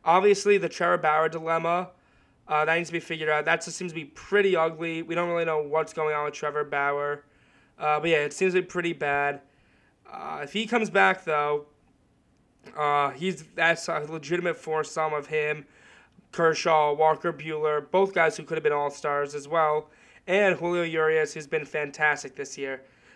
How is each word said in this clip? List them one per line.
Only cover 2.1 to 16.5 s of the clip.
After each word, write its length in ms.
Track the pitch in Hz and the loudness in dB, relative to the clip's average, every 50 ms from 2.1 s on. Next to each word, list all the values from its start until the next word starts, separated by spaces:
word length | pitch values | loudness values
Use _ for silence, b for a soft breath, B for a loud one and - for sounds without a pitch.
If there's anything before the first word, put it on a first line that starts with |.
| b b b b b b _ | b b b b b b _
uh, 200 | - 156 151 156 | -2 0 0 2
that 100 | 156 165 | 2 2
needs 140 | 170 175 160 | 0 0 -2
to 20 | 165 | -6
be 80 | 170 | -8
figured 300 | 165 - 170 160 156 156 | -6 -6 -8 -4 -2 0
out. 160 | 151 151 151 | 0 0 2
That 180 | 160 165 165 - | 2 0 0 -2
just 100 | - 165 - | -8 -10 -10
seems 120 | 180 180 | -10 -10
to 40 | 156 | -10
be 100 | 165 156 | -12 -14
pretty 500 | - - - - - 196 202 202 196 180 | -14 -16 -20 -6 0 2 2 4 4 4
ugly. 460 | 165 160 165 165 156 170 165 165 165 | 2 2 0 -2 -4 -6 -6 -6 -8
We 140 | 165 156 165 | -8 -4 -4
don't 160 | 170 175 175 | -2 -2 0
really 160 | 170 170 165 | -2 -2 0
know 160 | 165 160 156 151 | 0 0 -2 -2
what's 320 | 143 143 160 156 156 - | 0 -2 -2 -2 -2 -4
going 200 | 165 156 151 151 | -4 -2 -2 0
on 120 | 147 147 | -2 -2
with 80 | 147 147 | -4 -6
Trevor 280 | - - 151 143 151 147 | -6 -6 -4 -4 -4 -4
Bauer. 640 | 143 143 143 143 143 143 143 143 147 151 147 b b b b b b b b b b b - | -2 -2 -2 0 0 0 -2 -2 -4 -6 -6 b b b b b b b b b b b -6
Uh, 220 | 151 151 151 151 | -2 0 0 0
but 100 | 151 170 | 2 2
yeah, 80 | 165 151 | 2 2
it 160 | 147 147 147 | 2 -2 -2
seems 180 | - 185 190 180 | -2 -2 0 0
to 80 | 185 | 0
be 60 | 175 | -2
pretty 260 | 180 - 175 170 170 165 | -2 -4 -4 -4 -4 -4
bad. 480 | - 151 143 143 143 143 143 143 139 - b b b b b b b b b b b _ - | -4 -2 -2 0 0 0 -2 -2 -6 -10 b b b b b b b b b b b _ -20
Uh, 300 | - - 151 151 160 147 147 | -16 -14 -12 -10 -10 -10 -10
if 100 | 143 - | -8 -6
he 140 | 202 226 | -6 -4
comes 240 | 214 226 240 220 180 | -2 -2 -2 -2 0
back, 340 | 160 196 196 190 185 185 - | 2 4 4 4 2 0 -4
though, 400 | 165 156 147 147 147 147 147 147 - _ _ _ _ _ _ _ _ _ _ _ _ _ _ _ _ _ _ _ - - | -2 -2 0 0 0 -2 -4 -4 -10 _ _ _ _ _ _ _ _ _ _ _ _ _ _ _ _ _ _ _ -16 -8
uh, 360 | 151 151 147 143 143 143 139 131 | -4 -2 0 2 2 2 0 -2
he's, 320 | 131 165 190 180 143 156 - _ | -4 -4 -4 -4 -6 -10 -12 _
that's 340 | 165 165 165 170 165 - - | 0 2 2 2 2 -2 -4
a 120 | 165 156 | -4 -6
legitimate 580 | 151 151 160 160 147 139 170 175 170 175 160 - | -6 -6 -10 -10 -6 -4 -4 -2 -2 -4 -4 4
foursome 560 | - 156 156 156 151 147 - 165 156 156 151 | 6 6 6 6 4 0 0 0 0 0 0
of 140 | 147 139 143 | -2 -2 0
him, 360 | 156 156 151 151 151 151 139 b b b b b b b b b b - _ _ - | 0 0 2 2 0 -2 -6 b b b b b b b b b b -20 _ _ 0
Kershaw, 580 | - 170 160 | 2 4 4